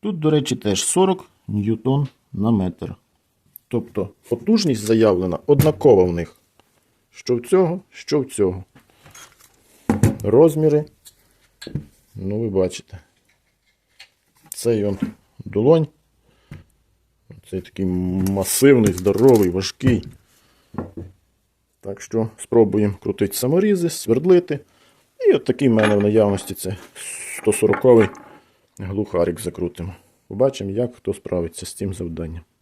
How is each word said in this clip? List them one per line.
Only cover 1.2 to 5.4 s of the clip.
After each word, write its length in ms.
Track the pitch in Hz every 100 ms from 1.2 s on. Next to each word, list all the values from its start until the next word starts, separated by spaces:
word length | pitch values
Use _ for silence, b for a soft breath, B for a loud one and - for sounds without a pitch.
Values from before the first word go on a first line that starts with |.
| - _ -
ньютон 600 | 104 101 113 127 139 143 _ _
на 180 | - 107
метр. 440 | 113 92 - - 95 _ _ _ _ _ _ _
Тобто 420 | 120 113 - 98 _ -
потужність 540 | 120 - 220 185 113
заявлена 560 | 107 113 110 90 92 87